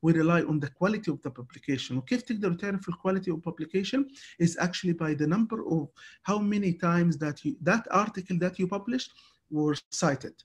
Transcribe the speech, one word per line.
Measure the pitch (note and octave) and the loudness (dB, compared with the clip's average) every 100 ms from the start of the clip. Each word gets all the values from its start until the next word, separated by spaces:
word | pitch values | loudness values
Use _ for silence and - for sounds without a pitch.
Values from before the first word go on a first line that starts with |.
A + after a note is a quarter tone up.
we | D#3+ | 4
rely | E3 D#3+ E3+ | 4 6 4
on | D#3 D3+ | 4 0
the | C#3+ | -2
quality | - F#3 G#3+ G#3 | 0 0 0 -2
of | C#3 | -4
the | C#3+ | -6
publication. | B2 B2+ - - C3 - B2+ | -10 -16 -14 -4 -2 -2 -6
وكيف | B2+ B3 | -2 -4
تقدروا | - G#3+ G3+ E3+ | -2 -2 -2 -2
تعرفوا | G#3 G3 G3 | -2 -4 -6
ال | F3 | -4
quality | F#3+ F#3+ F#3+ | -2 -2 -2
of | D#3+ | -4
publication | E3 - D#3+ F#3 G3 C4 C#4 - - - | -6 -8 -4 -2 0 0 -2 -6 -20 0
is | E3+ - | 0 2
actually | F3 F3 F#3 | -2 0 -2
by | E3+ D#3+ | -2 0
the | D3 D3+ | 0 2
number | F#3 A3+ A3+ - | 2 2 -2 -2
of | E3 D3 _ - - | -2 -2 _ -20 -14
how | - G#3 | -2 0
many | G#3 G#3 G3 | 2 2 0
times | E3+ F3 E3+ E3+ D3+ | 0 2 4 4 2
that | D3+ C#3+ - | -2 -4 -6
you, | - | -2
that | D#3+ A3 A3+ | 0 0 2
article | - G#3+ G3+ F3+ F3+ | 0 0 -4 -4 0
that | F3+ F3+ | 0 0
you | F#3 | -2
published | G3+ G3+ B3+ - - _ _ _ | -2 -4 -4 -4 -14 _ _ _
were | D3+ D3+ D3 - | -2 0 0 -4
cited | - E3+ C#3 - - | -2 0 0 -6 -16